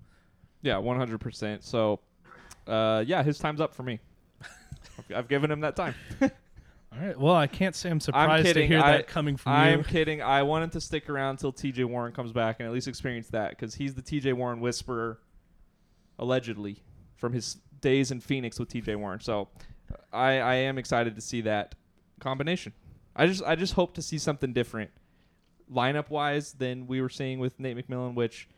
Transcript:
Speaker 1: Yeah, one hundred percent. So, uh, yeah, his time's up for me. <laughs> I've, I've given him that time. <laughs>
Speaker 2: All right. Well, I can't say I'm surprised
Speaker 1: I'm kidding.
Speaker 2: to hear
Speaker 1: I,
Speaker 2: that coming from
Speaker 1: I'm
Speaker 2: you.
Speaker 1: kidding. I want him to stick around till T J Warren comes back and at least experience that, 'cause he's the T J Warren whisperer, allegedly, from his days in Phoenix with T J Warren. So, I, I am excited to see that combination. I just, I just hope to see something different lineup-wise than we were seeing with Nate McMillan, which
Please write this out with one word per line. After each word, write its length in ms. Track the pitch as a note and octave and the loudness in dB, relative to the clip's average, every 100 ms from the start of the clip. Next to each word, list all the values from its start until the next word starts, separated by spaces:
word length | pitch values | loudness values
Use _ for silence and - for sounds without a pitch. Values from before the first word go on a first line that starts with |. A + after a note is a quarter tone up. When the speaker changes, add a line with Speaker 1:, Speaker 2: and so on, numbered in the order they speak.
| - _ _ _ _ _ | -20 _ _ _ _ _
Speaker 1:
Yeah, 160 | C#3+ G2+ | -2 0
one 200 | G#2+ B2 | 0 -2
hundred 220 | B2 A2 | -2 -4
percent. 420 | - - G#2+ G#2 | -6 -6 -6 -6
So, 380 | - A#2+ G#2+ G2+ - _ - - - - - | -4 0 2 0 -4 _ -20 -20 -20 -20 -2
uh, 360 | A2 A2 A2 A#2 | 2 4 2 2
yeah, 160 | F3+ | 2
his 160 | D3 D3 | 2 0
time's 200 | D#3+ D3+ | -2 -2
up 120 | D#3 | -4
for 80 | - | -4
me. 160 | B2+ A2 - _ | -8 -8 -10 _
<laughs> 200 | _ _ - - - - - - | _ _ -20 -20 -18 -18 -18 -20
I've, 160 | - A2+ | -8 -6
I've 120 | A#2+ | 0
given 220 | C#3 D3+ | 2 2
him 120 | D3+ | 0
that 140 | D3+ C3 | -2 -2
time. 200 | E3+ B2+ - - | -4 -6 -12 0
<laughs> 0 | |
Speaker 2:
All 800 | C4+ - _ - - - - A2 | 0 0 _ -20 -20 -20 -18 -10
right. 160 | F#3+ B2+ | -8 0
Well, 160 | C#3+ F3 | 4 6
I 120 | C#3+ | 4
can't 260 | - F#3+ | 0 -2
say 160 | - F3+ | -2 -2
I'm 100 | D#3+ | -2
surprised 280 | - C3+ D3+ | 0 4 6
Speaker 1:
I'm 120 | D#3+ | 6
kidding. 240 | E3 D#3+ D3+ | 6 6 6
Speaker 2:
to 60 | D#3+ | 6
hear 80 | |
Speaker 1:
I, 80 | C#3+ D3+ | 8 6
Speaker 2:
that 100 | - | 4
coming 300 | - D3 C3+ | -2 0 -2
from 160 | - | 2
Speaker 1:
I'm 260 | C#3+ D#3+ E3 | 6 6 6
Speaker 2:
you. 40 | D3+ | 2
Speaker 1:
kidding. 360 | E3 D#3 D3+ | 2 2 0
I 220 | B2 C#3 | 2 4
want 220 | C#3+ D#3 E3 | 4 2 -2
him 40 | |
to 100 | E3 | -6
stick 280 | - D#3 - | -6 -6 -4
around 280 | C#3+ C3+ C3+ | -2 -2 -2
till 140 | C#3 | -4
T 180 | B2+ C#3+ | -4 -4
J 140 | B2 B2 | 0 -2
Warren 260 | B2 A#2+ | -2 -6
comes 180 | A#2 A#2+ | -6 -4
back 280 | A#2 A2+ A2 | 0 0 0
and 80 | A#2 | -4
at 60 | |
least 140 | B2 C3 | -4 -4
experience 400 | A#2+ C3+ A#2+ A2 | -6 -6 -6 -4
that, 280 | A2+ G#2 - | -4 -4 -6
'cause 160 | A2+ - | -10 -6
he's 200 | C#3 C3 | -6 -8
the 60 | |
T 180 | - D3 | -4 -2
J 140 | C3+ | 0
Warren 260 | B2+ B2 A#2 | 0 -2 -2
whisperer, 600 | B2 A#2 - A#2+ A2+ A2+ _ _ _ _ _ _ _ _ _ - | -2 -4 -4 -4 -4 -6 _ _ _ _ _ _ _ _ _ -8
allegedly, 640 | B2 B2+ A#2 G#2 G2+ G2+ - - - _ | 0 0 0 -6 -8 -10 -16 -20 -20 _
from 180 | A#2+ | -4
his 240 | B2 A2+ - _ - | -4 -6 -10 _ -4
days 300 | C#3 C3+ C3 | 2 4 2
in 80 | B2+ | -2
Phoenix 380 | - C3+ A#2+ - | -4 -4 -4 -6
with 100 | A#2+ | -6
T 120 | A#2+ | -6
J 140 | G#2+ G#2 | -4 -4
Warren. 240 | G#2 F#2+ | -4 -8
So, 280 | - G#2+ G2 - - - - - - | -2 -2 -4 -10 -20 -20 -16 -16 -10
I, 260 | G#2+ C3 C3+ | 0 2 2
I 140 | A#2+ B2+ | 2 2
am 220 | C3 C3+ | 0 -2
excited 380 | A#2+ B2 A#2 A2 | 0 0 0 -2
to 60 | |
see 200 | - A#2+ | -6 -4
that 340 | A2 G#2+ G2 - _ _ _ - | 0 0 -2 -10 _ _ _ -10
combination. 540 | C3+ C3 C#3+ F3+ - - - - _ - | -6 -4 -2 -2 -6 -16 -20 -20 _ 4
I 100 | D#3+ | 4
just, 140 | F#3+ | 4
I 120 | C#3 D#3+ | 0 0
just 180 | F#3+ | 2
hope 220 | - F3 - | 2 0 -2
to 60 | |
see 160 | D#3 D#3 | -8 -4
something 340 | D#3 C#3+ C3+ | -2 -2 0
different 380 | B2 A#2 A2+ G#2 - _ _ _ _ _ _ _ | 0 -2 -4 -10 -12 _ _ _ _ _ _ _
lineup-wise 800 | B2+ B2 D3 D3 D3 D3 D3 C#3+ | 0 0 0 -2 -2 0 0 -4
than 320 | C#3 B2+ B2+ B2+ | -6 -4 -4 -4
we 140 | C3 | -2
were 80 | B2+ | -2
seeing 300 | - C3 C3 | -4 -6 -2
with 200 | B2+ - | -4 -4
Nate 180 | C3 A#2+ | -8 -8
McMillan, 360 | B2+ B2+ B2+ | -6 -6 -4
which 360 | A#2+ A#2 - - | 0 -2 -2 -16